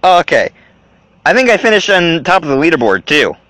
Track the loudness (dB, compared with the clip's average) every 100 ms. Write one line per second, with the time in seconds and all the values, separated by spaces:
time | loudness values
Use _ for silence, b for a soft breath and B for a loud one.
0 | 4 2 2 -2 -2 b b b b b
1 | b _ -2 0 2 0 0 0 0 0
2 | 0 -2 0 -2 0 -2 0 0 0 -2
3 | -2 -2 -2 -4 _